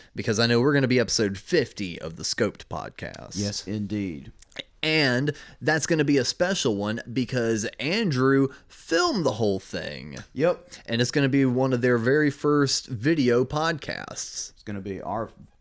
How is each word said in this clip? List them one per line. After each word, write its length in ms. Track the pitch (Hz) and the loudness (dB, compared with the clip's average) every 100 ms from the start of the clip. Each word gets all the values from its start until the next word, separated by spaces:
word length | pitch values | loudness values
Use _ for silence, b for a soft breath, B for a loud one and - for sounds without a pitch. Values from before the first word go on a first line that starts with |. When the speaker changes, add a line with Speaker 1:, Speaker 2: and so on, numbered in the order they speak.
| B | B
Speaker 1:
because 240 | - 107 107 | -6 0 2
I 60 | 117 | 4
know 140 | 120 | 4
we're 140 | 135 | 4
gonna 140 | 143 127 | 4 4
be 120 | 123 | 2
episode 380 | 110 - 104 98 | 2 0 0 -2
fifty 600 | - 170 117 - 95 85 | 0 0 0 -4 -8 -6
of 180 | 85 82 | -10 -6
the 60 | |
Scoped 440 | - - 104 - - | -6 -2 -2 -2 -10
podcast. 680 | 80 50 - - - - 95 | -10 -10 -12 -12 -12 -10 -6
Speaker 2:
Yes, 300 | 101 101 - | -4 -6 -6
indeed. 640 | 107 101 104 95 76 - - - - - _ | -6 -4 -4 -4 -8 -12 -20 -18 -18 -18 _
Speaker 1:
And 500 | 156 156 135 123 147 B B B | -2 2 2 2 0 B B B
that's 240 | 131 156 - | 0 0 2
gonna 180 | 160 | 2
be 140 | 147 139 | 4 4
a 80 | 120 | 2
special 500 | - 175 190 123 101 | 0 0 0 0 0
one 240 | 104 117 - | -2 -4 -4
because 540 | 117 120 127 117 113 110 - | -4 -2 0 0 0 -4 -6
Andrew 680 | 131 202 214 127 135 135 135 B _ | -2 0 0 2 4 4 2 B _
filmed 560 | - - 339 359 240 | -20 0 2 2 2
the 80 | 143 | 0
whole 260 | 107 107 95 | 2 0 0
thing. 600 | - 90 82 69 76 67 - | -4 -8 -8 -10 -12 -14 -10
Speaker 2:
Yep. 340 | - 165 - - B | -2 0 0 -8 B
Speaker 1:
And 160 | - 117 | -4 0
it's 100 | 123 | 0
gonna 200 | 151 139 | 2 2
be 160 | 139 131 | 4 4
one 260 | 123 131 | 2 2
of 80 | 123 | 2
their 160 | 123 123 | 2 2
very 320 | 113 147 147 | 2 2 2
first 580 | 139 147 147 139 - - | 0 2 2 2 0 -4
video 580 | 120 127 165 123 120 127 | -2 0 2 4 4 2
podcasts. 1040 | 151 165 160 - 50 - - - - - | -2 -2 -4 -8 -10 -10 -10 -10 -10 -12
Speaker 2:
It's 120 | - | -14
gonna 200 | - 101 | -12 -8
be 180 | 98 92 | -8 -8
our 300 | - 107 104 - - _ | -6 -6 -6 -12 -20 _